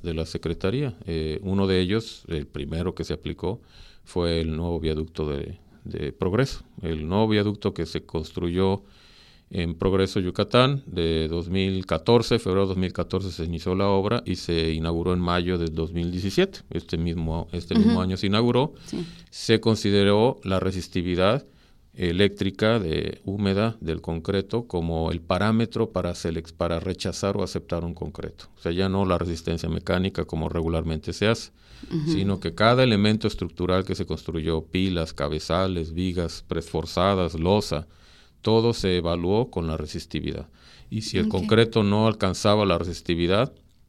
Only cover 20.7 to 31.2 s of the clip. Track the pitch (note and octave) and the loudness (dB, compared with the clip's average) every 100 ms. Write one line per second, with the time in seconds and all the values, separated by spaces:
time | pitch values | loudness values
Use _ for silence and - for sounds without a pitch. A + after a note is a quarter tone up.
20.7 | F#2+ - F#2+ F2 F2 F#2 B2+ - _ _ | -2 -4 -2 0 2 4 2 -2 _ _
21.7 | - _ - F2 F2 G2+ G2+ F#2+ F#2+ A2 | -20 _ -4 -2 4 2 2 -4 0 2
22.7 | A#2 F2 D#2 D2+ - - G2+ G2+ G2 A2+ | 2 0 -2 -2 -6 -6 -2 0 2 0
23.7 | A2+ E2 D#2+ E2+ E2 E2 G2 F#2+ A#2 A#2+ | -2 -6 -6 -4 -6 -2 -2 -2 -6 -4
24.7 | F2 E2 E2 E2 E2 E2 F2+ G2+ A2+ A2+ | -2 -2 0 -2 -4 -2 0 4 2 2
25.7 | A2 A2+ F#2 F2 F2 F2 E2 D#2+ - E2+ | 0 -2 -2 -4 -4 -4 -4 -8 -4 -2
26.7 | E2 F2 F2+ F#2+ E2+ G2 G2+ F#2 F#2+ - | 0 -2 -4 -4 -2 -2 -2 -4 -6 -4
27.7 | E2+ E2+ E2+ D#2 - - - - - - | -4 -4 -6 -10 -8 -12 -12 -20 -8 -4
28.7 | F2 F#2+ F#2+ G2 E2+ F2 E2 E2 E2+ E2 | 0 2 2 2 2 0 -4 -4 -4 -2
29.7 | E2 - F#2 F#2 - E2+ D#2+ D#2+ E2+ E2 | -4 0 0 0 -2 -4 -2 -2 -2 0
30.7 | E2 E2 D#2 - E2 | 0 -2 -4 -6 0